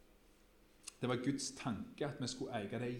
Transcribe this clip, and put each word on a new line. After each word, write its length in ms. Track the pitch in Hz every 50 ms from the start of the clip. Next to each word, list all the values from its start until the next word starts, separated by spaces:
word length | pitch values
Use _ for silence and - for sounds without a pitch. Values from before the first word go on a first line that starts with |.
| - - - - - - - - - - - - - - - - - - - -
Det 100 | - 120
var 140 | 123 120 131
Guds 300 | 139 139 - - - -
tanke 500 | - - 131 107 90 - - - - 151
at 140 | 143 135 -
vi 100 | 127 117
skulle 300 | - - 131 - 123 113
eie 240 | 101 101 120 113 123
det 100 | 120 123